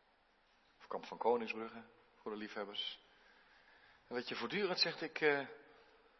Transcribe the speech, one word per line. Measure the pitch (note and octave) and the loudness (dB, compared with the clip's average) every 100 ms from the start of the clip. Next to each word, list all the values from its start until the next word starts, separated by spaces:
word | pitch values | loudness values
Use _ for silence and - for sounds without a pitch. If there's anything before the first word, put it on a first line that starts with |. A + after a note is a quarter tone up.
| _ _ _ _ _ _ _ _ | _ _ _ _ _ _ _ _
Of | - | -8
kamp | F#2+ - | -8 -6
van | F2+ | 0
Koningsbrugge, | A2+ A#2+ A2 A2 A2+ A2+ A2+ - - - | 2 4 0 -4 -6 -8 -16 -20 -20 -12
voor | A2 | -8
de | G#2+ | -6
liefhebbers. | G#2+ A2 G2+ G#2 - - - - - - - - - - - - - | -6 -6 -6 -4 -6 -6 -16 -20 -20 -20 -20 -20 -20 -20 -20 -20 -6
En | B2 | -4
dat | A#2 | -2
je | A2 | -4
voortdurend | A2+ F3+ F#3+ - | -2 2 2 4
zegt, | E3+ D#3 | 2 2
ik, | D#3+ - | -4 4
eh, | D3+ C#3+ C3 - - - - - - | 6 6 0 -10 -18 -20 -20 -20 -20